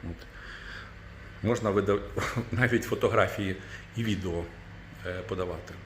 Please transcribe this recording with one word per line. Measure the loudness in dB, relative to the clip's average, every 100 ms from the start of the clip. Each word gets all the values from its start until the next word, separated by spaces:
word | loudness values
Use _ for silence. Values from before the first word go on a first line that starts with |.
От. | -8 -8 -10 -14 -12 -12 -10 -12 -12 -14 -14 -14 -14 -4
Можна | 0 2 4
видав-, | 4 6 4 2 -2 -2
<laughs> | -2 -2
навіть | 4 6 6
фотографії | 4 2 4 6 6 4 -2 -2 -6 -12 -10 -4
і |
відео, | 0 0 0 -2 -4 -8 -14 -14 -14 -10 -6
е, | -6 -4
подавати. | -2 -2 -2 -8 -12